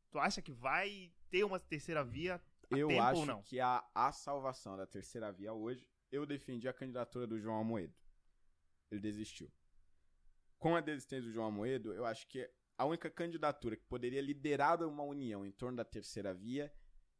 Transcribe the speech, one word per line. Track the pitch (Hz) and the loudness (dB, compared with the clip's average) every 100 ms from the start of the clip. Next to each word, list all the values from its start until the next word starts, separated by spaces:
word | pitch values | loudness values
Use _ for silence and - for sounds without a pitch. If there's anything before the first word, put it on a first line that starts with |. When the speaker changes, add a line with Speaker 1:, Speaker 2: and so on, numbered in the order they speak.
| _ | _
Speaker 1:
tu | 147 | 2
acha | 165 190 | 2 2
que | 160 | -6
vai | 120 131 160 208 202 175 - - | -2 2 4 2 -4 -12 -18 0
ter | 180 | 4
uma | 208 185 | 4 2
terceira | - 151 - 156 | -2 -6 0 0
via | 123 135 175 175 - _ - | 0 -2 -2 -2 -8 _ 0
a | 135 | 4
Speaker 2:
Eu | 151 | 6
Speaker 1:
tempo | 127 | 6
Speaker 2:
acho | 120 175 | 6 6
Speaker 1:
ou | 147 | 2
não? | 107 | -2
Speaker 2:
que | 101 123 | -4 2
a, | 127 123 - | 4 4 2
a | - 135 | 4 4
salvação | - 143 143 131 127 104 95 | 2 -4 -2 -2 -4 -8 -8
da | 95 | -6
terceira | 101 - 120 107 | -8 -10 -6 -6
via | 92 104 | -6 -8
hoje, | 110 113 127 - _ _ | -4 -4 -6 -10 _ _
eu | 139 147 | -6 -4
defendi | 139 - 120 127 | -6 -6 -4 -4
a | |
candidatura | - 131 123 117 123 117 | -6 -6 -6 -6 -4 -4
do | 113 | -2
João | 110 110 | 0 0
Amoedo. | 110 113 82 - - - _ _ - _ _ _ _ | 2 0 -2 -10 -20 -20 _ _ -20 _ _ _ _
Ele | 104 | -4
desistiu. | 104 104 107 - - - _ - - _ _ _ - - _ _ | -4 -4 -6 -10 -16 -18 _ -20 -20 _ _ _ -20 -20 _ _
Com | 160 170 | 4 4
a | |
desistência | 151 143 - 135 117 | 2 -4 -4 -6 -4
do | |
João | 113 110 | -2 -2
Amoedo, | 104 120 131 110 | 0 0 0 -2
eu | 98 117 | -4 -4
acho | 113 - | -4 -8
que | 127 - _ _ - | -8 -8 _ _ -2
a | |
única | 139 165 160 | 0 0 -4
candidatura | - 170 165 151 - - 110 | -4 -4 0 0 0 -4 -6
que | |
poderia | - 123 123 135 | -6 -4 -2 0
liderar | 143 143 147 143 143 170 | -2 -2 0 4 6 6
uma | 165 147 | 2 -2
união | 143 143 123 101 | -6 -4 -4 -4
em | 98 | -6
torno | - 123 120 | -6 -6 -4
da | |
terceira | 110 110 - 110 98 | -6 -8 -8 -4 -4
via | 90 110 139 143 - - - - | -4 -4 -4 -6 -10 -20 -20 -20